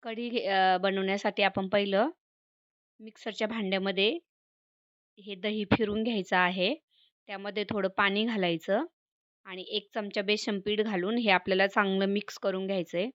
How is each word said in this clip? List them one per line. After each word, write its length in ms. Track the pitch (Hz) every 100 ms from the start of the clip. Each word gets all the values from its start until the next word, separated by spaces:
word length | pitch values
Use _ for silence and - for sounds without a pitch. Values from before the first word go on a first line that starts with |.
कढी 260 | 240 220 240
घे-, 160 | 233 -
अ, 300 | 196 185 185
बनवण्यासाठी 640 | 196 196 190 196 208 196
आपण 240 | 196 190 190
पहिलं 400 | 202 202 190 254 359 _ _ _ _ _ _ _ _
मिक्सरच्या 480 | 220 220 - 196 214
भांड्यामध्ये 720 | 226 196 190 196 190 202 330 _ _ _ _ _ _ _ _ _ _
हे 160 | 202 196
दही 280 | 202 214 202
फिरून 320 | - 214 208
घ्यायचं 340 | 220 220 180 185
आहे, 360 | 180 185 185 302 _ _ _ _ _
त्यामध्ये 340 | 196 202 202 202
थोडं 200 | 214 190 185
पाणी 260 | 202 196 226
घालायचं 600 | 220 180 165 - 202 330 _ _ _ _ _ -
आणि 180 | 185 185
एक 200 | 214 208 233
चमचा 260 | 208 214
बेसन 380 | 196 208 - 202
पीठ 220 | 190 208
घालून 360 | 214 196 180 233
हे 120 | 220
आपल्याला 360 | 185 - 190 196
चांगलं 380 | 208 196 190 196
मिक्स 320 | 202 - -
करून 280 | 196 190 190
घ्यायचं 300 | 196 170 170
आहे. 120 | 214